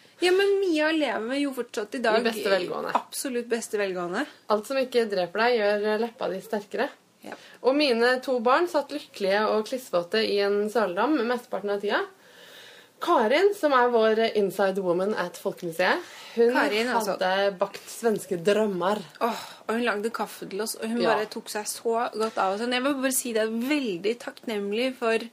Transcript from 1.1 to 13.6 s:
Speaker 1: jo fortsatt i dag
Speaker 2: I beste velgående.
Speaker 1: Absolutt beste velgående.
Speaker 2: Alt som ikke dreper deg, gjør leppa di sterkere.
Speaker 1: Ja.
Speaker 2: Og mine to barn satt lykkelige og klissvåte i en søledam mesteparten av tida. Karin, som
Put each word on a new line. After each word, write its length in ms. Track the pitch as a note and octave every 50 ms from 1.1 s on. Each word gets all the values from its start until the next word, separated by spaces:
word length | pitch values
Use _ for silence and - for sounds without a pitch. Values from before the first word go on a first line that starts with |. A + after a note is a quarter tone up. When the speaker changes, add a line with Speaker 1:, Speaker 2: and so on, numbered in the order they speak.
| G3+ - A3 A#3+ C4+ C#4+
Speaker 1:
jo 120 | C#4+ C#4
fortsatt 420 | B3+ B3 A#3+ - - A#3 G#3 - -
i 40 | C4
dag 200 | A#3 A3 G#3+ A#3
Speaker 2:
I 40 | A#3
beste 260 | A3+ A3 - - G3
velgående. 400 | G3 F#3 F3+ - - - - -
Speaker 1:
Absolutt 560 | - - - - - - - C4+ A#3+ A#3+ A3+ A#3+
beste 300 | A#3 A3+ - - A3 G#3
velgående. 480 | G3+ F#3+ F3+ F3+ F3+ E3+ F#3 A#3 D4 - - - _ -
Speaker 2:
Alt 160 | G#3+ G#3 G#3+
som 100 | - C4+
ikke 280 | C4+ B3+ B3+ - A#3 A3+ G3+
dreper 300 | G3+ F#3 F3 F3 - G#3+
deg, 200 | A3+ B3 B3 A3
gjør 420 | G3+ G3+ G#3 G#3 G#3 G#3+ G#3+ G#3+
leppa 280 | A#3 A#3 - - F#3 F3
di 120 | F#3 F#3+
sterkere. 480 | - - A3+ G3+ G#3 - - G#3 C#4 - - - _ _ _ _
Speaker 1:
Ja. 120 | - - - - - - - -
Speaker 2:
Og 120 | - B3+ C4+
mine 460 | D4 D4+ C4+ A3+ A3+ A#3 B3 B3+ B3+
to 180 | - C#4+ B3+ B3
barn 260 | A3 B3 C4+ D#4+ F4+ E4+
satt 220 | - C#4+ - -
lykkelige 540 | C#4+ D4+ - - - - G3 F#3 G3 G#3+ G#3+
og 200 | G3+ G#3+ G#3+ G#3+
klissvåte 520 | - C4+ B3 - - F3+ F3 F3 F3 A3 A3
i 160 | A3 G3+ G3+ G3+
en 300 | G3+ G3+ G3+ G#3 G#3 G#3
søledam 440 | - A#3 G#3 F3+ E3+ G3 A3+ D4 D#4 B3+ A3
mesteparten 440 | A#3+ B3 A#3 - - G3+ F#3+ G3+ G3+
av 100 | G3+ G3+
tida. 200 | G#3 G3+ B3 F4+ G4+ - - - - - - - - - - - - - - - - - _ -
Karin, 520 | - - F4 C4+ A3 G#3+ C#4 E4 G4 G#4 G4+
som 180 | -